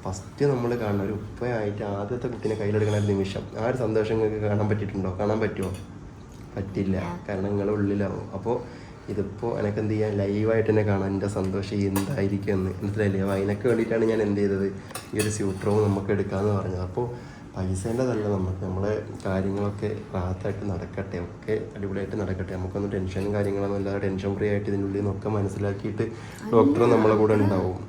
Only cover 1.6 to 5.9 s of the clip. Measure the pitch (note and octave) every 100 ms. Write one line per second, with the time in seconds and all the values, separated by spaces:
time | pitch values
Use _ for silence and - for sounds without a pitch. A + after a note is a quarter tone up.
1.6 | G#2 G2+ G#2+ G2 G#2 B2 B2+ A2+ G#2+ A2
2.6 | G2+ G#2+ G#2+ G#2+ G2+ G2 F#2+ - G#2 G#2+
3.6 | A2+ B2+ A2 A2 G#2+ A2+ A2 G#2+ G#2 G#2
4.6 | G#2 G2+ G2+ G2 F#2 F#2 G#2 A2 G#2+ -
5.6 | F#2 F2+ -